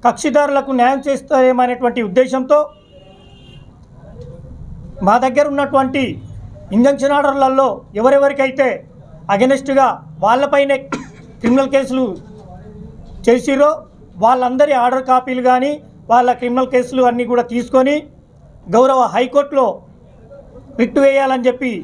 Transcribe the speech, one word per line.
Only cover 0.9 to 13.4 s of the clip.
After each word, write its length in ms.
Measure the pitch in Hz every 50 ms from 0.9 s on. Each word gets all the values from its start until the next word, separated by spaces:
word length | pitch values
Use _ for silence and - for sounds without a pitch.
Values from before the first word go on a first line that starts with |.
| 269 269 269
చేస్తారేమనేటువంటి 920 | 294 277 254 262 - 311 262 254 254 254 247 254 247 247 240 254 240 240 247 226 202
ఉద్దేశంతో 500 | 180 254 262 254 226 269 254 262 294 294 302 294 - - _ _ - - - - - - - - - - - - - - - - - - - - - - - - - - - - - - - - - - - - - - - - - - -
మా 80 | 190 208 247
దగ్గర 260 | 254 262 240 277 294 294 277
ఉన్నటువంటి 500 | 277 285 277 285 269 262 262 262 277 262 214 - - - - - - - - - - - - 190
ఇంజంక్షన్ 380 | 208 240 277 285 277 262 277 294
ఆర్డర్లలో 520 | 285 285 285 269 277 277 262 262 269 269 254 202 175 - - - 202
ఎవరెవరికైతే 680 | 226 254 277 277 277 277 277 277 269 269 262 269 269 254 202 165 - - - - - - - - - - 196
against-గా 520 | 202 240 262 277 262 269 269 269 269 269 247 185 - - - - - 190
వాళ్ళపైనే 520 | 202 233 254 277 269 294 285 277 277 277 262 269 - - - - - - - - - - -
క్రిమినల్ 320 | - 226 240 262 269 262 269
కేసులు 300 | 269 269 - 254 269 254 226 185 - - - - - - - - - - - - - - - - - - - - - - -
చేసిరో 420 | 233 254